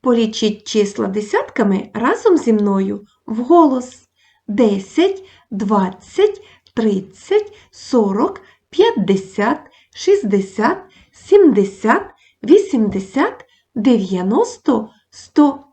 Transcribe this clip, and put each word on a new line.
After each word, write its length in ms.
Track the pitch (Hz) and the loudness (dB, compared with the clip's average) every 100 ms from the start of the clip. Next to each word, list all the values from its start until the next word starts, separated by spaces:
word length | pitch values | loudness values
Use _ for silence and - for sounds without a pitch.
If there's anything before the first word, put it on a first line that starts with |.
Полічіть 640 | 254 233 220 - 214 208 - | 0 0 0 -2 -4 -4 -6
числа 400 | 214 202 - 202 | -2 -2 -2 -6
десятками 840 | 202 208 427 - - 208 196 - | -6 -4 -4 -4 -4 -2 -2 -4
разом 440 | - 240 453 453 339 | -6 -4 0 2 2
зі 140 | - | 2
мною 540 | 214 202 196 190 202 - _ - | 0 0 -2 -2 -6 -14 _ -10
вголос. 800 | 220 247 349 311 262 247 - _ _ _ _ - | -8 2 4 4 2 -6 -18 _ _ _ _ -8
Десять, 800 | 208 226 196 190 - 381 381 - _ _ | 0 0 0 -4 -2 -2 -2 -14 _ _
двадцять, 920 | 202 202 208 185 - - - 415 - - _ _ | -8 -2 0 -2 -6 -12 0 0 -2 -18 _ _
тридцять, 800 | - 220 196 190 - - 415 415 - _ | -4 -2 -2 -6 -20 -2 -2 -2 -16 _
сорок, 680 | - - 254 202 196 320 - _ _ _ | -20 -2 0 0 0 -4 -6 _ _ _
п'ятдесят, 920 | - 440 285 185 196 - - 208 302 - _ _ | 0 0 2 0 -2 -2 -4 -4 -4 -8 _ _
шістдесят, 840 | - - 403 226 196 190 - 226 370 - _ _ | -8 0 0 0 -2 -4 -4 -4 -4 -10 _ _
сімдесят, 920 | _ - 403 349 202 190 - 214 294 - _ _ _ | _ 2 6 6 4 -2 -2 -2 -2 -4 _ _ _
вісімдесят, 1000 | 214 381 392 254 208 190 190 269 403 508 - _ _ | 2 4 4 -2 -2 -4 -6 -4 -4 -4 -20 _ _
дев'яносто, 1160 | - 208 226 190 185 185 247 466 - - 233 220 _ _ | -2 2 2 0 -4 -2 0 -2 -4 -4 -2 -4 _ _
сто. 540 | - - - 294 277 - | -20 -4 2 2 0 -16